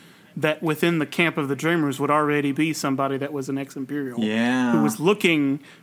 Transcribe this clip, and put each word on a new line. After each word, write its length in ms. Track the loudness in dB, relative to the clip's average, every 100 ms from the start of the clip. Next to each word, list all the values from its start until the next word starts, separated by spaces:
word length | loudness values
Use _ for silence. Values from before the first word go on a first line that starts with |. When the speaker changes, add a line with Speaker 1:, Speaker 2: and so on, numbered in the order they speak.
| -20 -20 -16 -2
Speaker 1:
that 240 | -2 0
within 380 | -2 2 2 2
the 80 | 0
camp 320 | 2 2 2
of 80 | -2
the 80 |
Dreamers 460 | 0 0 2 0 0
would 100 | 2
already 400 | 2 2 2 0
be 220 | 0 -2
somebody 440 | 0 -2 0 -2 -2
that 140 | -4
was 160 | -6 -6
an 80 | -6
ex-Imperial. 640 | -6 -10 -8 -6 -6 -2
Speaker 2:
Yeah. 540 | -2 0 0 0 2
Speaker 1:
Who 100 | 2
was 160 | 2 2
looking, 600 | 0 2 2 2 2 -2 -6 -20